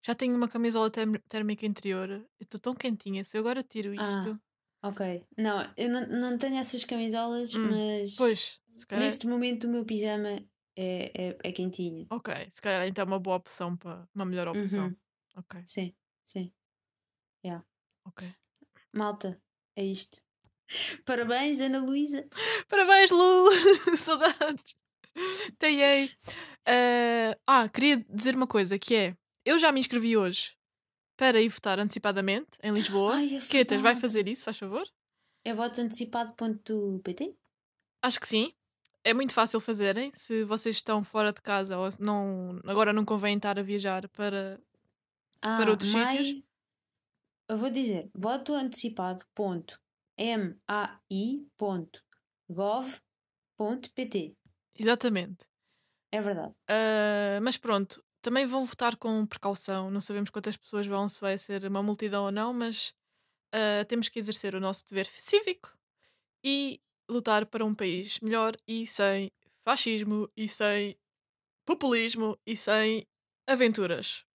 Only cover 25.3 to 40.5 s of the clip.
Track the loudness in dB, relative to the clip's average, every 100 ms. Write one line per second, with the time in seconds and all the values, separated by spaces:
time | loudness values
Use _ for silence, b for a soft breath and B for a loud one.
25.3 | -4 -8 0 2 4 6 6 2 -6 B
26.3 | B B B 4 6 6 4 2 2 0
27.3 | -2 4 6 6 4 4 4 2 0 2
28.3 | 2 2 2 0 -2 0 2 2 -4 _
29.3 | _ 2 4 6 4 0 0 2 2 2
30.3 | -2 -6 -10 _ _ _ _ _ 2 4
31.3 | 6 4 2 -2 0 0 0 -2 0 0
32.3 | 0 -4 -10 -2 0 2 2 4 2 0
33.3 | -4 0 2 4 4 4 4 0 0 -2
34.3 | -4 -6 -8 -8 -8 -8 _ _ _ _
35.3 | _ -8 -4 -4 -2 -4 -4 -4 -4 -4
36.3 | -4 -4 -4 -4 -2 -2 -4 -6 -6 -8
37.3 | -10 _ _ _ _ _ _ 0 2 2
38.3 | 0 0 _ _ _ _ _ 2 2 2
39.3 | 2 2 0 -2 -2 0 0 -4 -10 -4
40.3 | -4 -2